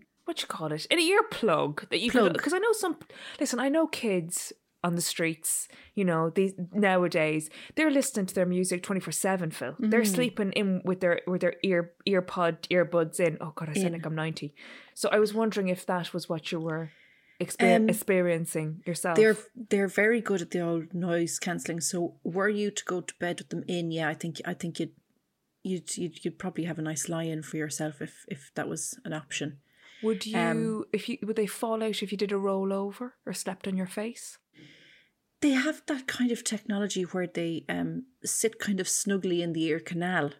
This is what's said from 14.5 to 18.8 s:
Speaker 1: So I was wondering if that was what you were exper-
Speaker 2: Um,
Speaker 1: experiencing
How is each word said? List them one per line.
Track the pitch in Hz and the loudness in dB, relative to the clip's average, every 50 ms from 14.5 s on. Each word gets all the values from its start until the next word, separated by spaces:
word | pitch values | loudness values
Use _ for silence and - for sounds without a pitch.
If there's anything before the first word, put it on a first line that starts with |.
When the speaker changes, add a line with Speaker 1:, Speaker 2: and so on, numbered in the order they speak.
| - - - - - - - - _ | -12 -14 -20 -20 -20 -20 -20 -20 _
Speaker 1:
So | - - 151 | -2 0 4
I | - 214 | 6 6
was | 214 208 208 | 6 4 4
wondering | 220 226 220 196 208 196 185 | 2 2 2 2 0 0 0
if | 180 180 - - | 0 -2 0 -2
that | 190 180 165 - - | -2 0 -2 -2 -6
was | 180 165 - | -6 -4 -4
what | 180 160 151 - | -4 -4 -4 -4
you | - 165 | -6 -4
were | 160 165 156 160 165 156 - _ _ _ _ _ _ _ _ _ | -2 -2 -4 -4 -4 -6 -10 _ _ _ _ _ _ _ _ _
exper- | 185 185 - - 233 233 - | -6 -6 0 4 6 8 8
Speaker 2:
Um, | 226 220 220 | 8 6 4
Speaker 1:
experiencing | 214 214 - - 196 185 180 175 170 165 170 - - 165 156 156 156 180 | 2 2 2 2 4 4 4 4 2 0 0 -2 -2 -4 -2 -4 -6 -6